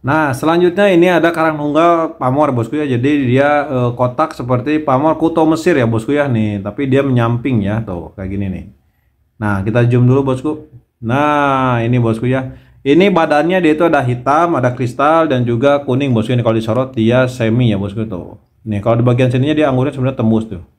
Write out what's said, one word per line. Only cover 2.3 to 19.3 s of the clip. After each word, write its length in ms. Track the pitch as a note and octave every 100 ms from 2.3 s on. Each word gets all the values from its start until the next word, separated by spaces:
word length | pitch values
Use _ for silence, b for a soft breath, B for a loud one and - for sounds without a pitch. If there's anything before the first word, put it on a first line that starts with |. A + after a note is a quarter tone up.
| C3+ D3 A#2+
bosku 240 | A2+ D3+
ya. 80 | D3+
Jadi 400 | A#2+ C3+ D3 B2+
dia, 400 | C3 C#3+ D3 C#3+
eh, 240 | B2+ B2
kotak 400 | B2 B2 B2 D#3+
seperti 480 | - B2 B2 C3 D3+
pamor 400 | D3+ C3 D#3 D#3
kuto 240 | D#3+ D#3+
Mesir 320 | D#3+ D#3+ F3+ D3+
ya 80 |
bosku 320 | A2+ A2+ A2 C#3+
ya 160 | C#3+
nih, 320 | A2+ G#2+ G#2
tapi 240 | G2+ G2+ C#3
dia 160 | C3+
menyamping 560 | C#3 B2 A#2 A#2+ C3+ A#2+
ya, 240 | G2 A2
tuh 320 | A2 F2 D#2+ -
kayak 140 | F#2+
gini 160 | G2+ G2
nih. 180 | E2+ F#2+ _ _ _ _ _ _ _
Nah, 320 | G#2+ G2 G2
kita 160 | A#2
zoom 240 | A#2+ B2 B2
dulu 240 | C3+ C3+
bosku. 400 | B2+ D3+ D3+ - - _ _
Nah, 800 | A2+ C3 D3+ D3 C#3+ C3+ C3 A#2+
ini 160 | A#2 B2
bosku 240 | A#2 A2+
ya. 320 | B2 C3 B2+ B B B C3+
Ini 240 | D3+ G3+
badannya 480 | F3 D#3 D3+ D#3+ F#3
dia 160 | D#3+ D#3
itu 80 |
ada 160 | E3+ D3
hitam, 560 | B2+ B2 C3+ D3+ E3+ D3
ada 160 | B2
kristal, 560 | B2 B2 - C#3+ E3 D#3+
dan 160 | B2+
juga 400 | B2 A#2 C#3 C#3+
kuning 320 | C#3+ B2+ C#3+ A#2
bosku. 160 | A2+
Ini 80 | B2
kalau 160 | A#2 A2+
disorot 400 | A2 A#2 C3 A2+
dia 320 | A2 B2 B2+
semi 480 | B2 A2+ A2 A#2+ G2
ya 0 |
bosku 320 | G2 G#2 G#2+
tuh. 320 | F2 E2 - _ _
Nih 160 | A2 G2+
kalau 240 | A2+ A#2
di 0 |
bagian 240 | B2 B2
sininya 320 | B2+